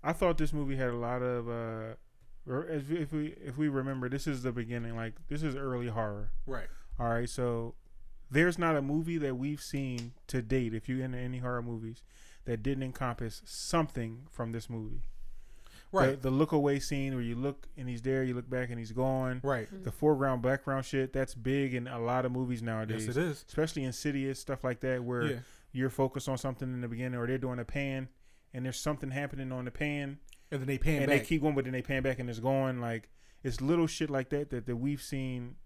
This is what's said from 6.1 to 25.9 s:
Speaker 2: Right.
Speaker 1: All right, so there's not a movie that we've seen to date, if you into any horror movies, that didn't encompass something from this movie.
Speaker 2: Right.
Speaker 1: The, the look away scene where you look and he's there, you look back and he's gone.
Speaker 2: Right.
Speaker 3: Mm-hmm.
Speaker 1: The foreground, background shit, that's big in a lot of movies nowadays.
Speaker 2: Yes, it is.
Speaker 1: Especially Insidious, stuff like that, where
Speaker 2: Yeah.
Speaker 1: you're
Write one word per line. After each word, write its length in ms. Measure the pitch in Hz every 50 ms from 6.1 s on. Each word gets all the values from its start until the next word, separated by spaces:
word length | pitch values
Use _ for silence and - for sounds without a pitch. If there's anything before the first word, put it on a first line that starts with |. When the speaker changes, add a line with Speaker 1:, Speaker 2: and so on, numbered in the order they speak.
| 104 101 107 - - - -
Speaker 2:
Right. 220 | - 131 120 117 - - - - - - -
Speaker 1:
All 80 | 123 117
right, 200 | 117 117 120 120
so 460 | - - 123 120 120 117 117 117 - - - - - - - - - - - -
there's 260 | 127 143 165 180 170
not 200 | 175 170 165 160
a 60 | 147 139
movie 360 | 135 147 160 165 165 170 165
that 160 | 147 139 131
we've 240 | 123 131 143 147 147
seen 520 | - - - 139 139 131 127 120 117 120 123 - - -
to 140 | - 131 117
date, 320 | 110 131 131 123 117 110
if 140 | 110 - -
you 140 | 127 131 131
into 160 | 131 123 123
any 200 | 123 123 127 127
horror 240 | 123 123 123 120 117
movies, 420 | 120 117 110 113 110 117 - - - - - - - - - -
that 180 | - 120 110 107
didn't 220 | 131 139 131 135
encompass 580 | 131 127 - 135 123 117 - 123 113 107 - -
something 800 | - - - - - - 170 160 143 - 143 117 113 113 117 135 156
from 220 | - - 123 113 113
this 180 | 117 113 -
movie. 320 | 117 113 110 110 117 120 - - - - - - - - - - - - - - - - - -
Speaker 2:
Right. 200 | - 190 165 131
Speaker 1:
The, 180 | 139 135 127 131
the 20 |
look 220 | 131 135 156 156 -
away 260 | 151 143 143 139 139
scene 340 | 135 - 147 139 139 135 135
where 80 | 127 120
you 100 | 117 117
look 320 | 117 131 143 135 135 - - -
and 120 | - 131 123
he's 140 | 123 117 113
there, 200 | 131 135 135 131
you 120 | 127 123
look 140 | 123 120 117
back 200 | 127 127 127 117
and 80 | 120 117
he's 140 | 117 107 110
gone. 480 | 120 131 131 135 131 131 127 127 127 127
Speaker 2:
Right. 240 | 139 135 120 110
Speaker 3:
Mm-hmm. 160 | 101 - - -
Speaker 1:
The 60 | 123 -
foreground, 500 | - - 151 151 135 139 135 131 123 117
background 420 | 127 135 135 - - 135 135 127
shit, 280 | - - 135 131 127 -
that's 220 | 135 135 131 -
big 400 | 120 107 127 135 139 139 135 123
in 140 | 123 120 127
a 100 | 127 120
lot 260 | 117 117 123 127 127
of 40 | 127 123
movies 300 | 127 131 123 123 117 113
nowadays. 440 | 117 113 110 110 110 110 110 110
Speaker 2:
Yes, 100 | 110 120
it 60 | 135 170
is. 220 | 175 147 - - -
Speaker 1:
Especially 340 | - - 156 160 - 156 135
Insidious, 540 | 131 117 - - 151 139 139 135 135 135 131
stuff 240 | - - 139 127 -
like 180 | 131 123 113
that, 220 | - 131 127 127 123
where 200 | 120 123 120 117
Speaker 2:
Yeah. 120 | 113 - 120 120 - - - - - -
Speaker 1:
you're 180 | 127 131 135